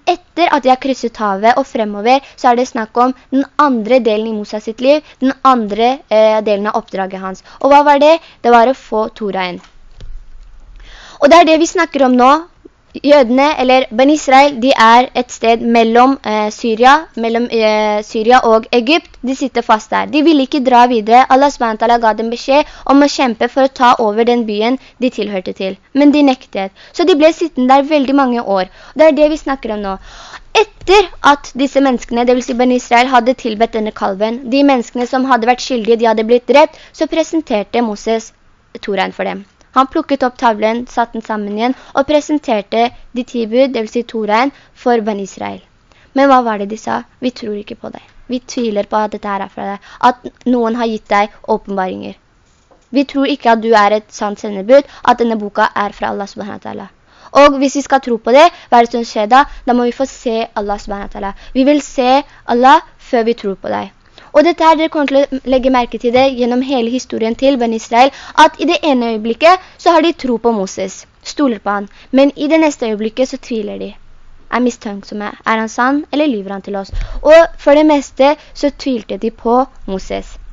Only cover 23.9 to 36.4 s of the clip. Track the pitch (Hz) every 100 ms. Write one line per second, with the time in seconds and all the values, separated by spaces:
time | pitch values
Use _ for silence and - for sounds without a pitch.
23.9 | - 220 208 233 240 220 208 220 262 -
24.9 | _ 247 240 208 196 185 190 190 190 _
25.9 | 269 294 294 285 254 - 208 196 - -
26.9 | - 339 320 302 320 330 - 254 269 277
27.9 | 302 262 285 262 240 233 196 185 - -
28.9 | - 320 277 302 311 - 269 220 214 202
29.9 | 190 - - - - - - 415 _ -
30.9 | 392 359 - - 285 - 247 269 269 277
31.9 | 240 - 233 247 254 247 240 254 247 -
32.9 | 233 254 254 233 254 240 214 226 226 214
33.9 | 214 208 190 220 233 269 269 285 262 233
34.9 | 247 240 262 262 247 226 240 - 254 208
35.9 | 226 233 220 220 247